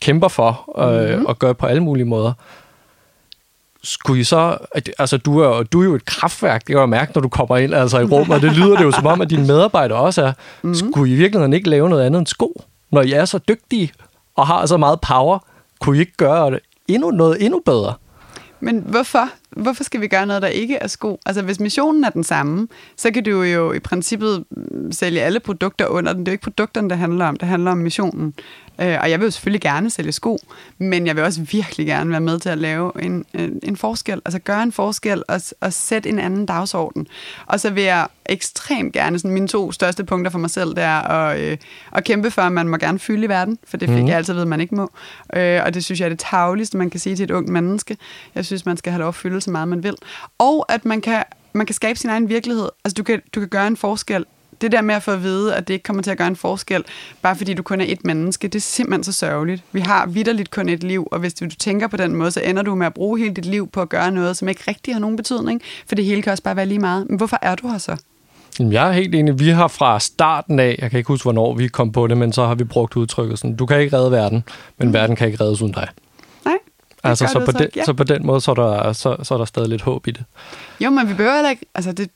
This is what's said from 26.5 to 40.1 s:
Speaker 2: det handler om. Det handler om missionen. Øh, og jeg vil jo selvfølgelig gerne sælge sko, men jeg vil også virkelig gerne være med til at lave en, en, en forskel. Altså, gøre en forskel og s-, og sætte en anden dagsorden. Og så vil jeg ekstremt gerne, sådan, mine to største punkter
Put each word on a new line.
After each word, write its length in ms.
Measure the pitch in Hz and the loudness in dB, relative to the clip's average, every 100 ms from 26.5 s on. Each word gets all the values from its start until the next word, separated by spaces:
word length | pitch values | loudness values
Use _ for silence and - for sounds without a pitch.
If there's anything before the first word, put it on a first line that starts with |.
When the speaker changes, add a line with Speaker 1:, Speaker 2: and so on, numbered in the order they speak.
| - 214 - 208 | -4 -4 -2 -2
Speaker 2:
det 80 | 175 | 0
handler 280 | 170 175 175 | 0 0 0
om. 100 | - | -2
Det 120 | 175 | -2
handler 240 | 180 180 | 0 2
om 60 | 175 | 0
missionen. 560 | 170 165 190 156 156 143 - - - - | 0 -2 -2 -2 -6 -6 -18 -20 -20 -4
Øh, 160 | 180 160 | -2 0
og 80 | 165 | 0
jeg 80 | 165 | 2
vil 60 | 220 | 0
jo 60 | |
selvfølgelig 300 | - - 202 | -2 -2 -2
gerne 280 | 165 143 220 | 0 0 -2
sælge 220 | - 156 | -4 -6
sko, 260 | 151 233 220 - - - _ | -4 -2 -4 -6 -20 -20 _
men 300 | 185 180 170 | -2 0 0
jeg 80 | 156 | 0
vil 80 | |
også 180 | 160 165 | 0 -2
virkelig 440 | 156 208 180 - 151 | -4 -2 -4 -4 -2
gerne 240 | 143 160 | 0 0
være 100 | 160 | 0
med 180 | 165 165 | 0 -2
til 100 | 185 | -2
at 80 | 156 | -4
lave 340 | 156 156 180 - | -2 -2 -4 -4
en, 220 | 180 180 - | -6 -6 -6
en, 260 | - 170 - | -6 -6 -6
en 140 | - 202 | -6 -4
forskel. 440 | 214 226 - 196 - | -4 -4 -6 -6 -6
Altså, 140 | 180 | -6
gøre 240 | - 202 | -4 -2
en 80 | 233 | -2
forskel 520 | 214 202 214 214 196 - | -2 -4 -2 -2 -4 -2
og 140 | 185 | -6
s-, 120 | - - | -6 -8
og 120 | 190 | -6
sætte 360 | 175 - 220 214 | -4 -4 -2 -2
en 100 | 214 | -2
anden 260 | 180 190 202 | -2 -2 -2
dagsorden. 640 | 170 190 180 160 - 151 - - - - | -4 -4 -4 -4 -6 -10 -12 -18 -18 -4
Og 140 | 196 | -2
så 100 | 214 | 0
vil 140 | 196 | 0
jeg 240 | 190 180 156 - - | 2 2 0 -6 -6
ekstremt 680 | 190 - - - 269 180 | -6 -6 -10 -4 -4 -2
gerne, 260 | - 151 175 | -2 0 -2
sådan, 120 | 190 | -2
mine 160 | 190 190 | -2 0
to 240 | 214 190 | -2 -4
største 320 | 180 180 180 | -2 -2 -2
punkter 280 | 190 | -4